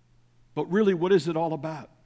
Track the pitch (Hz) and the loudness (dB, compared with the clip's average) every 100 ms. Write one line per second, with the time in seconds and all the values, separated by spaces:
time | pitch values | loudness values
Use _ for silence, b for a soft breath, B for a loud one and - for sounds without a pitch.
0 | _ _ _ _ _ 151 151 190 208 180 | _ _ _ _ _ -8 -2 2 2 2
1 | 180 196 151 160 165 156 156 156 117 _ | 4 2 2 -2 -2 -4 -8 -12 -16 _